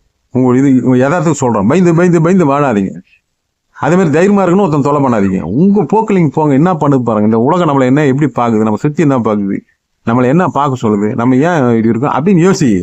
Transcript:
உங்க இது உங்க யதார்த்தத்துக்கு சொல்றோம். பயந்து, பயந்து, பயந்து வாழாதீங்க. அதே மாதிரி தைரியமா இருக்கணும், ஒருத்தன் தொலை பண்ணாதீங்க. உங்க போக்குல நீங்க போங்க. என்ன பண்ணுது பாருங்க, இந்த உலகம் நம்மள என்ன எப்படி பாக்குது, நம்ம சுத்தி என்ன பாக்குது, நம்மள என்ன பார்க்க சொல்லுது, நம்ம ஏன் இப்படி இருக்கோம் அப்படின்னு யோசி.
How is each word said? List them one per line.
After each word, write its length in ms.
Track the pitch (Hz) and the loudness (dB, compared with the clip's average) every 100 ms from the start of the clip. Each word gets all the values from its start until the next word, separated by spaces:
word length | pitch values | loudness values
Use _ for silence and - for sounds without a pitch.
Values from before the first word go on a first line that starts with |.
| _ _ _ | _ _ _
உங்க 260 | 123 127 123 | -2 0 2
இது 280 | 143 127 123 | 2 2 2
உங்க 100 | 127 | 0
யதார்த்தத்துக்கு 440 | 135 175 165 147 | 0 0 -2 -2
சொல்றோம். 280 | 123 110 98 | -2 0 0
பயந்து, 260 | 165 175 | 2 2
பயந்து, 280 | 165 180 170 | 2 2 2
பயந்து 240 | 165 190 151 | 2 2 2
வாழாதீங்க. 480 | 139 143 104 95 90 _ _ _ _ _ _ _ - | 0 0 -2 -4 -8 _ _ _ _ _ _ _ -8
அதே 180 | 139 | -2
மாதிரி 160 | 180 175 | 0 2
தைரியமா 340 | 147 190 202 | 2 2 2
இருக்கணும், 160 | 185 185 | 2 0
ஒருத்தன் 220 | 196 151 | 0 0
தொலை 180 | 139 147 | 0 0
பண்ணாதீங்க. 380 | 139 113 98 95 | 0 0 -2 -4
உங்க 420 | 80 113 196 202 | -4 0 2 2
போக்குல 300 | 156 208 220 | 0 -2 0
நீங்க 180 | 196 156 | 0 0
போங்க. 200 | - 151 | 0 0
என்ன 180 | 135 175 | 2 0
பண்ணுது 300 | 170 147 139 | 0 0 0
பாருங்க, 220 | 117 107 | 0 0
இந்த 140 | 107 113 | 0 0
உலகம் 300 | 123 175 165 | 0 0 0
நம்மள 160 | 139 | 0
என்ன 200 | 127 139 147 | 0 2 0
எப்படி 220 | 135 147 | 0 -2
பாக்குது, 320 | 131 120 110 | -2 -2 0
நம்ம 140 | 110 104 | -2 -2
சுத்தி 260 | 147 147 | -4 0
என்ன 160 | 151 131 | 0 0
பாக்குது, 380 | 113 107 98 104 - _ _ _ - | -2 -2 -4 -6 -10 _ _ _ -4
நம்மள 180 | 120 | 0
என்ன 240 | 123 160 175 | 0 0 0
பார்க்க 400 | 139 147 127 117 | -2 -4 -2 -2
சொல்லுது, 260 | 104 107 | -2 -2
நம்ம 220 | 117 120 127 | -2 0 0
ஏன் 240 | 160 170 | 0 0
இப்படி 260 | 123 117 113 | 0 0 0
இருக்கோம் 240 | 117 131 | -2 -2
அப்படின்னு 320 | 127 165 185 180 | -2 0 2 2
யோசி. 240 | 190 135 98 | 0 0 -2